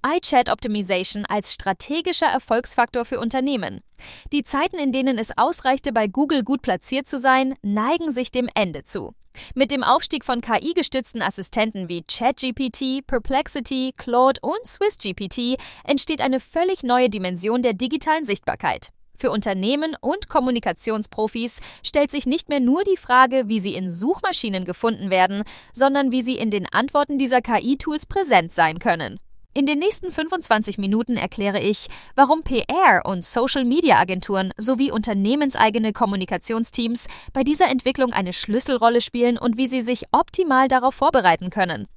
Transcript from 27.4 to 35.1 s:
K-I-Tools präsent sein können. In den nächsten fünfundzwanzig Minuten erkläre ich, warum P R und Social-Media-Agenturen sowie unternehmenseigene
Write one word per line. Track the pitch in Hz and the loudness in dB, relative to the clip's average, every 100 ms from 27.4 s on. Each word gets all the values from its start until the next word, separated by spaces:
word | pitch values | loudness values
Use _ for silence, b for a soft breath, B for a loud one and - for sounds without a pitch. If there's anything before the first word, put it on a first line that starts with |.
K-I-Tools | 233 226 240 277 - 302 - | 4 0 2 0 0 -4 -2
präsent | 403 330 208 170 | -2 4 4 4
sein | - 160 170 | 2 2 2
können. | - 170 123 110 - - - - | -2 -2 -4 -8 -18 -20 -8 -2
In | 277 | 0
den | 294 | 2
nächsten | 370 - 370 | 2 0 -2
fünfundzwanzig | - 311 370 - 214 214 196 | -4 -4 -4 2 0 0 -4
Minuten | 196 214 240 233 | 0 0 0 -4
erkläre | - - 202 202 | -4 -4 -2 0
ich, | 202 208 - B B | 0 -2 -6 B B
warum | - 269 320 | 2 4 4
P | - 254 - | 0 -4 -2
R | 349 349 190 - | 4 6 4 2
und | 185 | -4
Social-Media-Agenturen | - 240 262 285 247 294 330 170 180 185 - 196 190 - | -2 0 0 0 2 2 6 6 4 -2 -2 -2 -2 -2
sowie | 220 247 277 | -2 0 0
unternehmenseigene | 220 220 | 0 -2